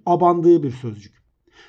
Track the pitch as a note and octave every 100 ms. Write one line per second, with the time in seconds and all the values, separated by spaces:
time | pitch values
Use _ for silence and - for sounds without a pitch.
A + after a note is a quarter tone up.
0 | - E3+ F3 E3+ E3 E3+ C#3+ A#2+ A#2+ G2+
1 | G2 _ _ _ _ _